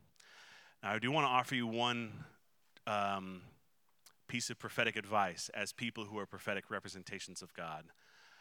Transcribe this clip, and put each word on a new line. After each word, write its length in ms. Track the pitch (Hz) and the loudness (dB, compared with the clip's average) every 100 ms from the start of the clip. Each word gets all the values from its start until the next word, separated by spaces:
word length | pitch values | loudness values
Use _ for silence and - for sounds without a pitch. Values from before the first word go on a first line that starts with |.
| - _ - - - - - - | -20 _ -20 -20 -20 -20 -20 -6
Now, 120 | 101 | 0
I 80 | 107 | 2
do 100 | 120 | 4
want 140 | 156 | 4
to 40 | 139 | 6
offer 280 | 127 123 127 | 6 6 2
you 100 | 117 | 2
one, 580 | 117 120 120 110 101 - - _ _ _ - - | 4 4 2 -2 -8 -12 -18 _ _ _ -10 -2
um, 560 | 104 101 98 95 92 90 - _ _ _ _ - _ - | 2 2 0 -4 -10 -14 -20 _ _ _ _ -20 _ -6
piece 200 | 120 - | -4 -4
of 120 | 95 | -6
prophetic 340 | 110 - 113 | -4 2 2
advice 560 | 110 98 107 92 87 - | 0 2 4 4 0 -6
as 180 | 104 101 | -4 -4
people 320 | - 117 117 | -4 -6 -4
who 140 | 104 107 | -6 -6
are 80 | 98 | -6
prophetic 440 | 98 110 98 - | -6 -4 -4 -4
representations 720 | 101 95 95 90 98 - 90 | -8 -8 -12 -10 -10 -10 -10
of 100 | 92 | -12
God. 340 | - 82 78 80 - - - - - | -10 -8 -10 -12 -20 -20 -20 -20 -20